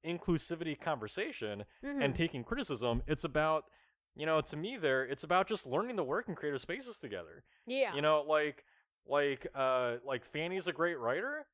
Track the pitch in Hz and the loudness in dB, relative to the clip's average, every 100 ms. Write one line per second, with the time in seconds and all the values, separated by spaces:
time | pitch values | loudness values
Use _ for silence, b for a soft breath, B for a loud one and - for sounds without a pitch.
0 | 156 170 - 165 - 165 165 147 - 147 | -4 -4 2 0 2 -4 -4 -4 -2 -2
1 | 107 - 233 - 107 101 104 b 269 285 | -2 -4 -4 -4 -4 -4 -8 b -6 0
2 | 139 127 165 135 117 247 247 127 120 117 | 0 2 0 -2 -6 -4 -2 0 0 0
3 | - 151 160 147 156 156 - b b b | 0 -2 0 2 2 0 -2 b b b
4 | _ - 151 160 156 151 180 254 156 131 | _ -6 2 2 2 -4 -6 0 2 2
5 | 131 135 156 180 196 220 135 135 226 226 | 2 -4 2 2 4 0 0 0 0 -2
6 | 139 165 240 160 151 139 - 190 254 220 | 0 -2 -2 -6 -4 -4 -4 -8 -8 -10
7 | 131 98 82 85 _ b b 262 247 143 | -8 -8 -10 -16 _ b b 0 2 2
8 | 151 156 147 156 151 139 _ b b _ | 4 4 4 2 2 -2 _ b b _
9 | - 143 143 135 - 139 131 127 123 120 | 0 2 4 2 -4 0 4 4 2 0
10 | 131 127 - 147 165 190 175 143 170 165 | -2 -4 -4 -4 -2 0 -2 2 2 2
11 | 117 139 240 294 294 | 0 0 0 -6 -8